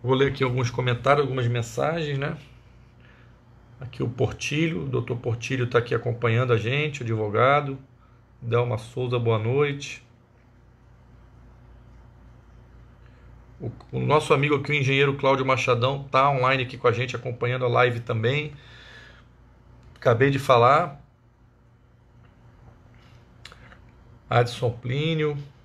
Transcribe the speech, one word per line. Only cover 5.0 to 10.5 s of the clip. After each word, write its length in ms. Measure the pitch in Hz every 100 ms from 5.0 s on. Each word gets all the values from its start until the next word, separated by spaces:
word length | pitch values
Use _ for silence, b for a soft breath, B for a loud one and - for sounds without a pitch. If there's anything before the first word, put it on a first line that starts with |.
| 117 120
Portilho 500 | 120 113 - 131 123
tá 120 | 123
aqui 140 | 117
acompanhando 600 | 120 123 113 120 113 127
a 40 | 117
gente, 460 | 107 139 151 143
o 20 |
advogado. 720 | 117 110 107 104 127 143 139 135 - _ b b _ _
Delma 380 | 117 117 120 113
Souza, 400 | - - 127 123
boa 200 | 117 113
noite. 640 | 110 135 147 139 - - - _ _ _ _